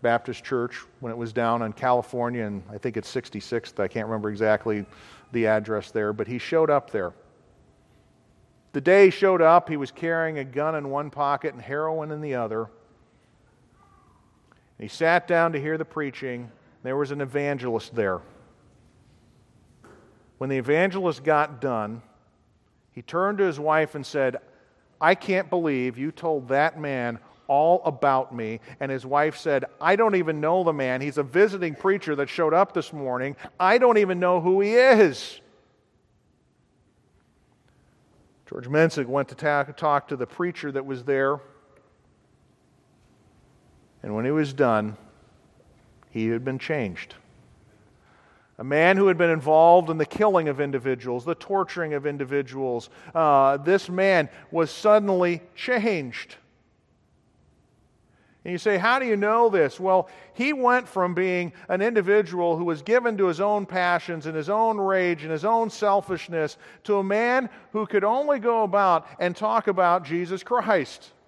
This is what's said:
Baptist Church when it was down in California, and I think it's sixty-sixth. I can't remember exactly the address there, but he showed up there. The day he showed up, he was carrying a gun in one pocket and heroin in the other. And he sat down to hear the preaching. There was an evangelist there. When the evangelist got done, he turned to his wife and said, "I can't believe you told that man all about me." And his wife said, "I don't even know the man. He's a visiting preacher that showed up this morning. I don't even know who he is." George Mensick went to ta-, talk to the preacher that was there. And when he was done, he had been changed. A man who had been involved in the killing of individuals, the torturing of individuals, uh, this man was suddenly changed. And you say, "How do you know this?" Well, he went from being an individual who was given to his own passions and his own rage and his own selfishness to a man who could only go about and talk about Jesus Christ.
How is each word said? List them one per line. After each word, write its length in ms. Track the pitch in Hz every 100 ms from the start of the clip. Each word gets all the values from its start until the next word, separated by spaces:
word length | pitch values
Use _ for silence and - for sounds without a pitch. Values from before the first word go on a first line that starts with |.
Baptist 440 | 120 117 - 117
Church 360 | - 131 120 - - _
when 100 | 123
it 60 | 117
was 140 | 117
down 300 | 113 117 117
in 100 | 113
California, 720 | 104 127 123 120 127 120 120
and 180 | 107 101 90
I 80 | 107
think 180 | 127 113
it's 120 | -
sixty-sixth. 720 | 131 - 107 - 120 - -
I 80 | 98
can't 180 | - 107
remember 240 | 110 107
exactly 560 | 104 110 107 - 104 98 - - - _
the 140 | 120 110
address 440 | 107 107 110 98
there, 220 | 113 107
but 140 | 107 110
he 120 | 123
showed 320 | - 165 160
up 200 | 143 -
there. 220 | 110 90 - _ _ _ _ _ _ _ _ _ _ _ _ _ _ _
The 80 | 143
day 260 | 135 190 196
he 40 |
showed 320 | - 196 180
up, 260 | 160 175 175
he 80 | 151
was 140 | 135
carrying 480 | - 165 165 160 156
a 60 |
gun 300 | 135 131 151
in 160 | 156 143
one 200 | 139 147
pocket 440 | 143 143 143 156
and 80 | 131
heroin 480 | 110 143 156 160 156
in 100 | 151
the 140 | 151 127
other. 240 | 113 110
And 80 | 113 - _ _ _ _ _ _ _ _ _ _ _ _ _ _ _ _ _ _ _ _
he 100 | 104
sat 380 | - 165 175 170
down 260 | 175 165
to 80 | 156
hear 160 | 147 160
the 60 |
preaching. 680 | 156 - 147 131 135 120 120 - _ _
There 120 | 127 135
was 140 | 143
an 100 | 143
evangelist 760 | 139 139 143 143 123 113 -
there. 260 | 120 101 90 - - - _ _ _ _ _ _ _ _ _ _ _ _ _ - - _ _ _ _
When 120 | 131
the 100 | 135
evangelist 680 | 120 151 190 185 180 135
got 360 | 139 151 151 135
done, 420 | 135 120 107 113 - _ _ _ _ _ _ _ _
he 100 | -
turned 360 | - 165 190 208
to 60 |
his 140 | 196 143
wife 380 | 151 156 156 151
and 100 | 135
said, 300 | 151 131 127 - _ _ _ _ _
"I 160 | 156 190
can't 340 | - 190 180
believe 480 | 180 165 135 127 120
you 140 | 143
told 360 | - 170 156 123
that 300 | 135 156 160
man 400 | 147 131 120 117 - _ -
all 340 | 139 156 180
about 480 | 165 135 143 131 131
me." 280 | 120 110 110 - 131
And 140 | 139
his 120 | 135
wife 320 | 131 143 151 147
said, 280 | 165 139 127 -
"I 160 | 160 202
don't 180 | 226
even 260 | 190 160 156
know 220 | 156 180
the 100 | 175
man. 280 | 151 131 127
He's 180 | 143 139
a 60 |
visiting 500 | 139 156 208 190 175
preacher 400 | 147 190 196 - 143
that 120 | 139
showed 260 | - 160
up 180 | 165 196
this 200 | - 156
morning. 420 | 156 135 123 135 139 - _
I 200 | 185 233
don't 200 | 247 220
even 220 | 196 180
know 200 | 180 180
who 200 | 170 190
he 140 | 202
is." 640 | 226 262 233 190 131 - - _ _ _ _ _ _ _ _ _ _ _ _ _ _ _ _ _ _ _ _ _ _ _ _ _ _ _ _ _ _ _
George 220 | - 123
Mensick 380 | 147 160 151 123
went 220 | 139 139
to 60 |
ta-, 300 | - 156 147
talk 440 | 139 147 156 143 -
to 80 | 139
the 100 | 127
preacher 440 | - 180 170 151
that 160 | 135 139
was 180 | 131
there. 360 | 123 135 135 143 - _ _ _ _ _ _ _ _ _ _ _ _ _ _ _ _ _ _ _ _ _ _ _ _ _
And 120 | 101
when 100 | 104
he 60 | 123
was 220 | 151 151
done, 440 | 135 135 110 107 104 - _ _ _ _ _ _ _ _ _ _
he 180 | 113 110
had 160 | 117
been 140 | 131 131
changed. 580 | - 151 110 85 - - _ _ _ _ _ _ _ _ _ _ _ _ _ -
A 60 |
man 320 | 131 147 170 190
who 100 | 196
had 100 | 175
been 120 | 170
involved 600 | 160 143 156 165 175 165
in 80 | 160
the 80 | 151
killing 420 | - 214 190 156
of 120 | 135
individuals, 640 | 143 139 123 127 123 123
the 100 | 123
torturing 600 | 165 - 196 190 - 160
of 120 | 147 143
individuals, 840 | 143 131 143 135 131 135 120 - - -
uh, 420 | 165 156 139 135 139
this 300 | 143 190 -
man 400 | 180 190 180 147 - -
was 200 | 160 156
suddenly 720 | - 214 214 202 185 180 170 -
changed. 840 | - - 247 214 190 131 113 - - _ _ _ _ _ _ _ _ _ _ _ _ _ _ _ _ _ _ _ _
And 80 | -
you 60 | 175
say, 200 | 220 196
"How 200 | 202 254
do 60 |
you 120 | 254 208
know 320 | 208 226 233
this?" 300 | 196 147 -
Well, 300 | 185 185 180 - -
he 200 | - 269
went 360 | 294 247 247 233
from 240 | 190 180
being 400 | 175 185 180 175 - -
an 140 | 185
individual 760 | 208 226 185 208 185 180 175 165
who 80 |
was 180 | 170 160
given 360 | 139 240 240 214
to 80 | 190
his 140 | 160
own 260 | 202 208 196
passions 600 | 185 180 175 - 165 151
and 80 |
his 140 | 160 156
own 300 | 208 226 214
rage 440 | 190 190 180 165
and 80 | 156
his 140 | 160
own 260 | 185 226 226
selfishness 840 | - 208 196 - 180 - 165 151 - - -
to 120 | - 202
a 80 |
man 460 | 190 202 240 254 247 - -
who 120 | 214
could 200 | 214 208
only 340 | 196 247 294 285
go 240 | 220 226
about 440 | 208 196 196 170 - -
and 180 | 180 175
talk 300 | 214 226 208
about 380 | 185 180 180
Jesus 380 | 151 170 175 185
Christ. 720 | - 247 214 196 131 - - _